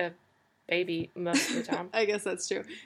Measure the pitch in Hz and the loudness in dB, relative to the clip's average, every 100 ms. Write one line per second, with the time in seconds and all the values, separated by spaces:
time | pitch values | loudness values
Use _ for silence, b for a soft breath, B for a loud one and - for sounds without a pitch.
0 | 175 175 _ _ _ _ - 175 180 165 | -4 -6 _ _ _ _ -2 0 2 0
1 | 165 180 175 269 - 247 226 - 180 220 | -4 -4 2 2 2 0 -2 -2 0 2
2 | 208 208 196 180 - 190 - B | 2 2 0 -2 -2 -4 -6 B